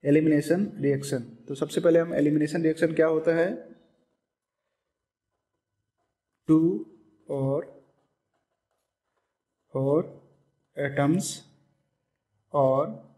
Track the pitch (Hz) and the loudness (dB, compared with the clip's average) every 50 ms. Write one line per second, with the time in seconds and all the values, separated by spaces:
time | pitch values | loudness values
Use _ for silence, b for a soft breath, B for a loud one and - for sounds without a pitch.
0 | - 143 143 156 156 160 151 147 147 - 165 180 208 208 - - 139 139 139 139 | 2 4 4 4 4 4 2 2 2 0 0 0 0 -4 -4 -4 -2 -2 -2 -2
1 | 139 - 143 127 117 - - - - - 143 135 156 147 - 180 165 170 165 165 | -4 -6 -6 -6 -6 -10 -18 -20 -14 -14 -6 -6 -6 -4 -4 0 2 4 4 4
2 | 165 170 170 - 147 147 151 156 151 147 151 175 165 160 156 156 - 160 160 156 | 2 0 -2 0 0 2 2 0 0 -2 -2 -2 0 0 0 0 -2 -2 2 2
3 | 160 160 160 156 160 170 165 165 165 185 240 - - - - _ _ _ _ _ | 2 2 2 0 0 0 0 0 0 -2 -2 -8 -14 -20 -20 _ _ _ _ _
4 | _ _ _ _ _ _ _ _ _ _ _ _ _ _ _ _ _ _ _ _ | _ _ _ _ _ _ _ _ _ _ _ _ _ _ _ _ _ _ _ _
5 | _ _ _ _ _ _ _ _ _ _ _ _ _ _ _ _ _ _ _ _ | _ _ _ _ _ _ _ _ _ _ _ _ _ _ _ _ _ _ _ _
6 | _ _ _ _ _ _ _ _ _ - 160 160 160 170 196 214 - - - _ | _ _ _ _ _ _ _ _ _ 2 2 4 4 2 0 -2 -8 -12 -20 _
7 | _ _ _ _ _ - 147 139 135 135 139 151 - - - - _ _ _ _ | _ _ _ _ _ -8 -6 -4 -2 -2 -2 -2 -4 -8 -16 -20 _ _ _ _
8 | _ _ _ _ _ _ _ _ _ _ _ _ _ _ _ _ _ _ _ _ | _ _ _ _ _ _ _ _ _ _ _ _ _ _ _ _ _ _ _ _
9 | _ _ _ _ _ _ _ _ _ _ _ _ _ _ _ 135 135 135 143 160 | _ _ _ _ _ _ _ _ _ _ _ _ _ _ _ -4 0 0 0 0
10 | 180 - - - _ _ _ _ _ _ _ _ _ _ _ 147 143 139 139 143 | 0 -4 -12 -20 _ _ _ _ _ _ _ _ _ _ _ -8 -8 -4 -2 0
11 | 143 143 165 190 - - - - - _ _ _ _ _ _ _ _ _ _ _ | 2 2 2 0 -2 -6 -10 -12 -16 _ _ _ _ _ _ _ _ _ _ _
12 | _ _ _ _ _ _ _ _ _ _ - 143 139 131 131 135 151 220 220 - | _ _ _ _ _ _ _ _ _ _ 0 2 2 4 2 2 0 -4 -6 -14
13 | - - _ | -18 -20 _